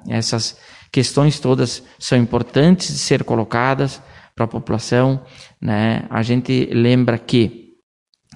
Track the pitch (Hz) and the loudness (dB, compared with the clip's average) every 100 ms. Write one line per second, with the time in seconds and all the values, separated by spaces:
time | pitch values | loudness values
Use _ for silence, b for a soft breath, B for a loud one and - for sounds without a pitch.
0 | - 113 110 117 - B B B B - | -6 -4 -2 -4 -6 B B B B -2
1 | 120 - 147 143 127 131 123 - B - | 0 2 2 2 0 0 0 -6 B -14
2 | - 127 113 120 117 135 160 180 - 143 | -2 0 2 -2 0 2 4 4 0 -6
3 | - 135 - 120 104 117 127 135 139 - | -2 -2 0 -2 -2 -2 0 0 -2 -6
4 | B B B - 113 117 - 110 - 120 | B B B -6 -4 -4 -4 -6 0 2
5 | 131 135 B B B _ - 107 110 117 | 2 0 B B B _ -4 0 0 -2
6 | - 117 113 123 123 127 127 117 120 127 | -4 -4 0 -2 0 -2 0 2 4 4
7 | 120 113 - 127 110 - - _ _ _ | 2 -2 0 2 2 -2 -20 _ _ _
8 | _ _ _ | _ _ _